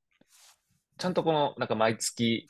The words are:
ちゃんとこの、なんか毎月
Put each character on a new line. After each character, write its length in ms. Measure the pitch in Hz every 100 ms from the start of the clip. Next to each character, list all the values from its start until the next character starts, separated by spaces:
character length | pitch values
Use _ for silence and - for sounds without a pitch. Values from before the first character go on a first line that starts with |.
| _ _ _ - - _ _ _ _ -
ち 80 | 185
ゃ 40 |
ん 20 |
と 100 | 175
こ 80 | 160
の、 220 | 151 143 -
な 60 | 123
ん 20 |
か 80 | 110
毎 200 | 113 110
月 540 | - - 117 113